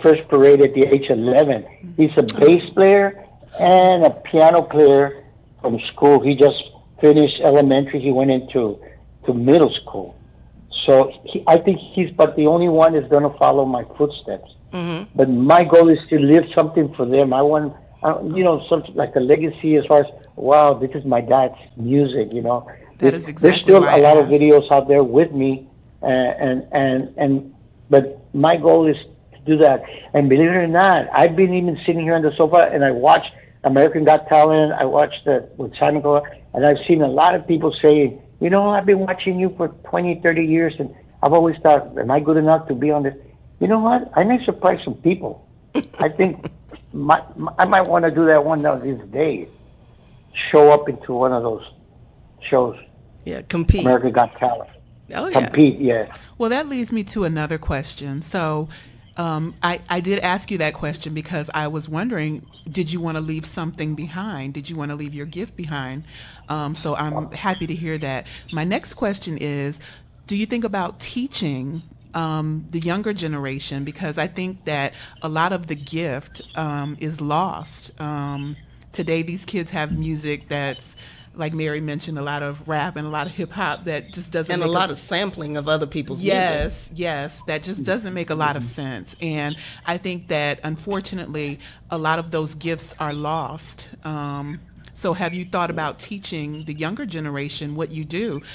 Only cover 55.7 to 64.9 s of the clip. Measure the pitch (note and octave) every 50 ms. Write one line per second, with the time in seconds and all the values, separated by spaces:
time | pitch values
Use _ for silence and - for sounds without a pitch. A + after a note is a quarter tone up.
55.7 | A#2 - C#3 B2 A#2 A2+ G#2+ - - - - - _ _ A#3+ A3+ A#3+ C#4 D#4 C#4+
56.7 | C#4 B3+ A#3 - A#3+ A3 G3+ G3 - A3 F#3 E3 E3 D#3 D3+ D3 D#3+ D#3 - -
57.7 | D#3 C3+ B2+ - - - C#3+ C#3 C3+ C#3+ D#3+ - - F#3+ E3 D#3 D#3 D3+ D#3 D#3
58.7 | - - - - _ _ _ _ _ - E3+ E3 D#3+ D3+ D#3+ E3 - - - F3
59.7 | F3 F3 - - F3+ F3+ E3+ F#3 G3 G3+ - F3+ F3+ G3+ - - G#3 E3+ D#3 D#3
60.7 | D3+ - - C#3+ D3 D3+ - D#3 D#3 D#3 D#3 - F3+ D#3 D3 D#3 - D#3 D3+ D3+
61.7 | D#3 D#3 D3 D#3 D3+ D#3+ G3 B3+ A#3+ E3+ D3+ D#3 D#3 - - _ _ _ _ E3
62.7 | C#3 F#3+ F3 D3+ E3 F3+ E3 E3 D#3+ D#3 D#3+ D#3 D#3 D#3 D#3 - - G3 E3 D#3+
63.7 | E3 - D#3 D#3 D3+ D3 D3+ D#3+ D3+ F#3 G3 A3 F#3+ C#3 C3+ C#3 C#3 D3+ C#3 D3+
64.7 | E3+ D#3+ D3 C#3+